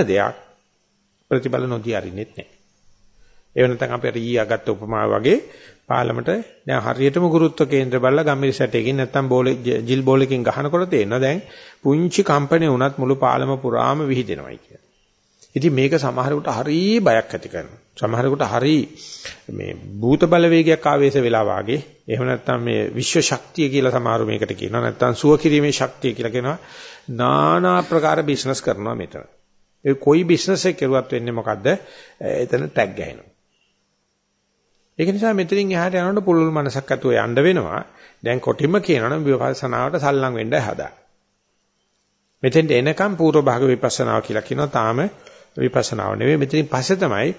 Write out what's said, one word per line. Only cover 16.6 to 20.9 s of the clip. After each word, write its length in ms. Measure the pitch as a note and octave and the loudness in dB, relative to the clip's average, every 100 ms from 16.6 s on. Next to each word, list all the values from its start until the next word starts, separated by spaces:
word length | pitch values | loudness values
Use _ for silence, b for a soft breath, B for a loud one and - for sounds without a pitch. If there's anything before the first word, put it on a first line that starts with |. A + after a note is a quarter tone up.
| C3 D#3+ F#3+ A3+ | -2 0 2 2
බයක් 300 | F#3 A2+ - | 4 2 0
ඇති 180 | - - | -8 -10
කරනවා. 320 | F2 - - _ | -12 -12 -18 _
සමහරෙකුට 500 | - A2+ A2+ C3 C#3+ | -6 -4 0 0 0
හරි 320 | B2 A#2 C3+ D#3 - - B B B B - | -2 0 2 2 0 -8 B B B B -14
මේ 240 | - F#2+ F2 F#2+ | -12 -10 -12 -12
භූත 280 | G2+ A2+ D3 | -4 2 4
බලවේගයක් 640 | E3+ F3 E3+ E3 D#3+ D#3+ | 4 4 4 4 4 2
ආවේශ 320 | D3 | 2